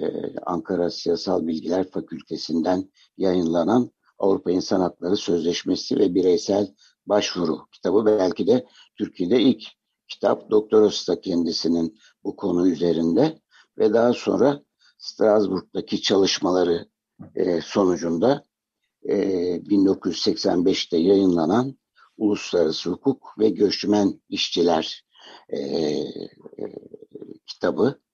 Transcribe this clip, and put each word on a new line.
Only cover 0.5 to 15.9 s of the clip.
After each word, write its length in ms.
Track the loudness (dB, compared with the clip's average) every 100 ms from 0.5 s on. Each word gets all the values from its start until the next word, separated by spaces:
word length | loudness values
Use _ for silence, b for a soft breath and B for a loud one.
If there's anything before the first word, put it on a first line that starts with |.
| -6 -2 -2 -2
Siyasal 560 | -2 -2 -2 0 -2 -2
Bilgiler 440 | -4 -2 -2 -2
Fakültesinden 1000 | -6 -10 -14 -10 -10 -4 -2 0 -2 -4 b b -4
yayınlanan 760 | 0 2 2 0 2 2 0 _ _ _
Avrupa 320 | 0 0 0
İnsan 300 | -2 0 0
Hakları 360 | 0 -2 -2 -2
Sözleşmesi 800 | 0 0 0 -2 -2 -4 -2 0
ve 180 | 2
Bireysel 600 | 2 2 2 0 0 -2 b b b 0
Başvuru 600 | 0 0 -4 -4 -4 -8
kitabı 340 | -8 0 2 4
belki 400 | 2 0 0 2
de 200 | 0 0 b b -8
Türkiye'de 420 | -8 -4 0 2
ilk 240 | 4 0 -6 _ _ _ _
kitap. 420 | -4 -2 -2 0
Doktorası 600 | 0 4 4 4 2 -4
da 80 | -4
kendisinin 800 | -2 -2 -2 -2 -2 0 -2 b b b
bu 120 | -12 -6
konu 320 | -2 2 2
üzerinde 720 | 2 0 2 2 2 2 -2 _ b b -2
ve 140 | 2
daha 200 | 4 2
sonra 500 | 2 -2 2 2 0 _ _ b b
Strasbourg'daki 1040 | -20 0 2 4 2 -4 -6 -10 -6